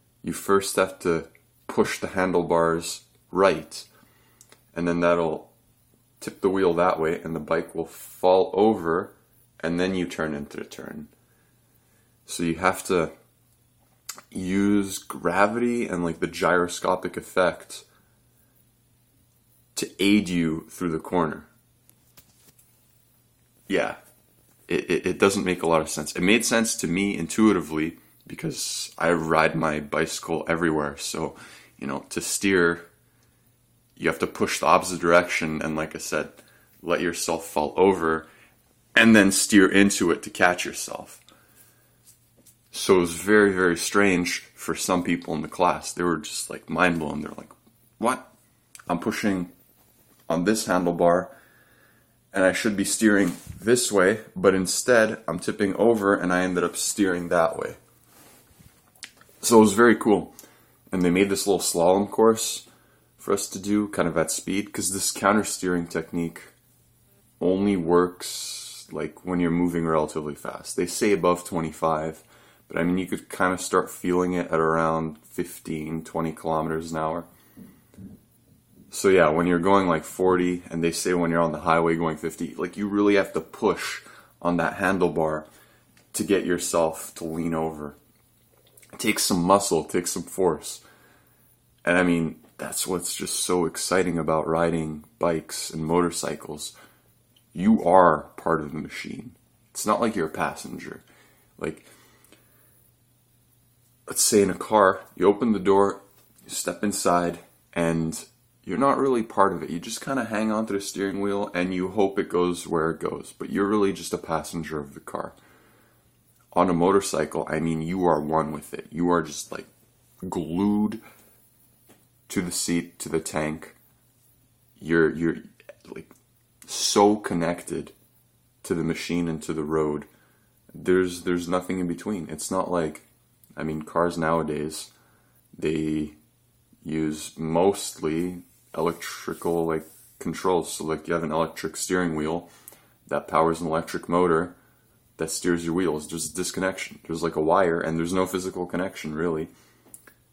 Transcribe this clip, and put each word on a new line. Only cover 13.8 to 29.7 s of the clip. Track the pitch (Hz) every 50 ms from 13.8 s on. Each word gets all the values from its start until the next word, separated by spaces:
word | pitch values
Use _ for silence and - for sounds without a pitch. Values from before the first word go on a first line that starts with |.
| _ _ _ _ _ - - - - _
use | - 95 92 90 95 98 101 101 104 101 98 98 95 -
gravity | - - - 67 73 85 87 95 104 107 113 120 120 120 120 120 110
and, | - 90 87
like, | 87 85 82 -
the | 90
gyroscopic | 82 - - 92 82 87 90 90 87 - - - 90 92 - - 90 -
effect | - - - - 95 90 85 80 - - - - - - _ _ _ _ _ _ _ _ _ _ _ _ _ _ _ _ _ _ _ _ _ _ _ _ _ _ _ _ _ _ _ _ _ _ _ _ _ _
to | - - - - -
aid | 92 101 104 104 95 87
you | 90 85 82 80 80 80 - -
through | - - 90 85
the | 78 78
corner. | - - 92 90 82 76 76 - - _ _ _ _ _ _ _ _ _ _ _ _ _ _ - _ _ _ _ _ - _ _ _ _ _ _ _ _ _ _ _ _ _ _ _ _ _ _ _ _ _ _ _ -
Yeah, | 95 85 - - - - - - _ _ _ _ _ _ _ _ _ _ _
it, | - 87 - - -
it, | 87 - -
it | 92 87 -
doesn't | 101 98 98 98 -
make | 90 90 87
a | - 82
lot | 82 80
of | 78 -
sense. | - 80 76 - -
It | 82
made | 90 95 110 120 113
sense | - 120 113 113 113 -
to | - - 82
me | 85 95 101 101 -
intuitively | - 85 - - - 110 107 95 90 78 78 78 78 78 82 - - _ _ _ _ _
because | - - - - - 139 - - - - - - - - -
I | 82 85
ride | 87 80 80 80 80 80 80 82 82
my | 80 80 78